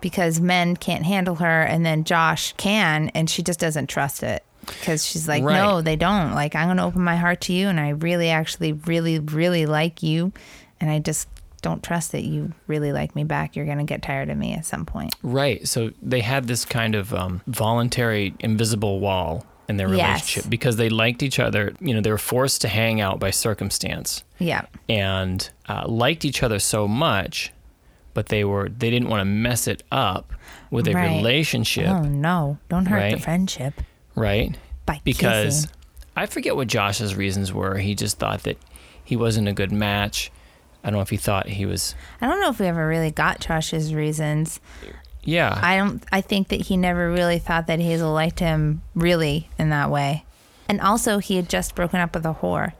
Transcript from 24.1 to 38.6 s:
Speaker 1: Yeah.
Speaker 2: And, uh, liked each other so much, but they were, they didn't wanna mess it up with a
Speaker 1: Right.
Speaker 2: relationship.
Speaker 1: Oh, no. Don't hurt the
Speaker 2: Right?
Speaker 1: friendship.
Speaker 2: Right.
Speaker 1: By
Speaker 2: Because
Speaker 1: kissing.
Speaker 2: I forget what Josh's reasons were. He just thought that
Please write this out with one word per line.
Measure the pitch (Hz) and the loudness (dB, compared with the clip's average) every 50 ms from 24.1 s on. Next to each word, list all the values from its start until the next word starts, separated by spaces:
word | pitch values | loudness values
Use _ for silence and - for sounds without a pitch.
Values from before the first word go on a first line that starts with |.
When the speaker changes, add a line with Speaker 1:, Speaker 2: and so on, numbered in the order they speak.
| - - - _ - - | -8 -8 -10 _ -6 -4
Speaker 1:
Yeah. | 180 170 147 - - - - - - - | -2 -2 0 -2 -4 -8 -14 -20 -4 -2
Speaker 2:
And, | 113 107 98 95 95 95 95 92 92 95 - - - _ _ - | 0 0 2 0 0 0 -2 -2 -2 -2 -4 -6 -10 _ _ -8
uh, | 104 104 95 - | -6 -6 -4 -4
liked | 113 110 120 131 165 165 - | 0 2 2 2 2 2 -2
each | 147 127 - - | -4 -2 0 0
other | 123 110 98 | 2 2 2
so | - - - 110 104 | 0 0 0 0 2
much, | 104 104 120 156 165 117 98 92 - - - - - - - - - - _ _ - - - _ - - | 2 2 2 2 2 2 0 0 -2 -6 -6 -8 -8 -10 -16 -20 -20 -20 _ _ -20 -20 -20 _ -6 -4
but | - 104 | -4 -2
they | - - 107 104 | 0 0 0 2
were, | 101 101 101 98 98 | 2 2 0 -2 -2
they | 104 117 120 117 | -4 -2 -2 0
didn't | 117 123 120 - | 2 2 0 2
wanna | - 104 95 | 0 0 2
mess | 98 101 104 110 120 123 117 - | 2 0 0 0 0 0 0 -2
it | - 110 - - _ | -2 -4 -4 -6 _
up | - 131 131 101 92 95 - - - - - - - - - - | 0 0 2 2 0 -2 -6 -8 -14 -14 -14 -18 -20 -20 -12 -4
with | - 113 117 | -2 0 2
a | 110 104 | 2 2
Speaker 1:
Right. | 180 - - 82 | 2 2 2 2
Speaker 2:
relationship. | - 101 113 123 151 160 147 - 123 113 - - - - - | 2 2 4 4 4 2 2 0 0 0 0 0 0 2 2
Speaker 1:
Oh, | 190 180 156 | 2 2 2
no. | 143 143 143 143 160 180 180 151 143 147 147 - - | 0 0 0 2 2 2 2 0 -2 -2 -6 -6 -2
Don't | 170 175 190 | 0 0 2
hurt | 180 208 202 202 - | 2 2 2 2 2
the | - | 0
Speaker 2:
Right? | - - | -2 -2
Speaker 1:
friendship. | - 160 175 190 185 - - 123 135 143 - - - _ _ _ _ - | 0 0 0 0 0 -2 -4 -6 -6 -4 -6 -10 -10 _ _ _ _ -4
Speaker 2:
Right. | - 113 104 101 104 135 - - - - - - - - | 0 0 2 2 2 2 0 -4 -8 -10 -14 -14 -8 -4
Speaker 1:
By | - 160 147 - | -4 -4 -2 0
Speaker 2:
Because | - 127 - - 123 113 107 107 107 139 151 151 | -2 0 2 2 4 4 4 4 2 2 0 0
Speaker 1:
kissing. | 147 - - - - _ - - - - | -2 -6 -14 -20 -20 _ -20 -20 -8 -4
Speaker 2:
I | - 180 | -4 -4
forget | 208 - 320 254 - - | -4 -4 -4 -2 -2 0
what | - 135 110 | 0 -2 0
Josh's | - 120 101 101 101 - 117 104 92 | 0 2 2 2 0 0 -2 -2 -2
reasons | 95 98 98 92 98 98 92 95 | -2 -2 -2 0 0 -2 -2 -2
were. | 101 95 95 95 98 | -2 -2 -2 -2 -2
He | 101 98 104 | 0 -2 -2
just | 98 107 107 - - | -2 -2 -4 -2 -2
thought | - - - 104 - | -2 -2 -2 -2 -4
that | - - - | -6 -6 -6